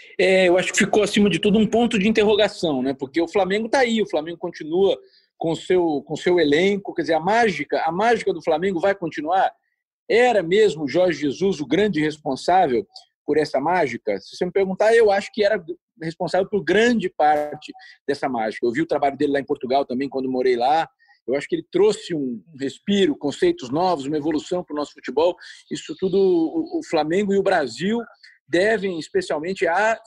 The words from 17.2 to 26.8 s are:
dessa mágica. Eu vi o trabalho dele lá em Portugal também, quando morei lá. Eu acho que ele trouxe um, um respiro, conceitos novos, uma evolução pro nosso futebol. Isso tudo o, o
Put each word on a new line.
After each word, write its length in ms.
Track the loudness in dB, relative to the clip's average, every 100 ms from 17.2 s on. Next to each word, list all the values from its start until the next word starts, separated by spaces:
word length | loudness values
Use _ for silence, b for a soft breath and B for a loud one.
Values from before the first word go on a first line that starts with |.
| 2 2 -2 -8 -16 -20 B B -6
dessa 220 | -4 -4
mágica. 360 | -4 -4 -2
Eu 80 | -2
vi 80 | 0
o 40 | -2
trabalho 300 | 0 -2 0
dele 160 | -2
lá 80 | -2
em 40 |
Portugal 400 | -4 -6 -2 -2
também, 240 | -2 -4 -6
quando 220 | -6 -4
morei 260 | 0 0 2
lá. 320 | 2 0 -2 _ b b -4
Eu 80 |
acho 140 | -4 -2
que 80 | -6
ele 100 | -2
trouxe 420 | 2 2 2 -4
um, 260 | -6 -6 -8 -12
um 20 | -8
respiro, 560 | -8 -6 -2 2 2 0
conceitos 520 | -4 0 0 0 -4
novos, 380 | -2 0 0 -2
uma 100 | -4
evolução 460 | -2 -4 -4 -6
pro 140 | -6 -8
nosso 160 | -8
futebol. 440 | -10 -6 0 0 0 B B B
Isso 240 | -12 -10 -6
tudo 180 | -2 2
o, 640 | 4 2 0 -2 -4
o 80 | -6